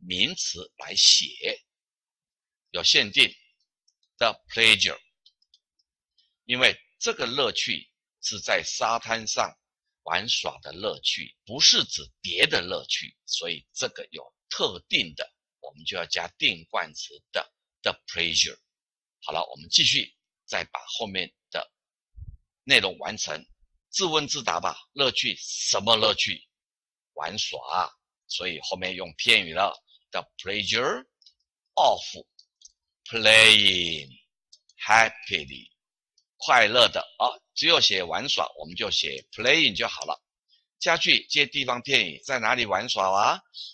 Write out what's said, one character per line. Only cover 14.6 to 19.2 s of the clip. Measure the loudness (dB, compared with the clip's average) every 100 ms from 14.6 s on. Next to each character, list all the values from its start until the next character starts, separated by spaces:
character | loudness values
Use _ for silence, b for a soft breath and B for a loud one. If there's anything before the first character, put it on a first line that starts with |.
| -4 -6 -2
定 | -2 -2 -8
的， | -12 _ _ _
我 | -20
们 | -12 -8
就 | -6
要 | -6
加 | -6 -8 -4
定 | -4 -4 -8
冠 | -6 -6
词 | -10 -16 -18 _
的， | -8 -8 _ _ _
的 | -6 -6 -10
pleasure。 | -6 -2 0 -2 -4 _ _ _ _ _ _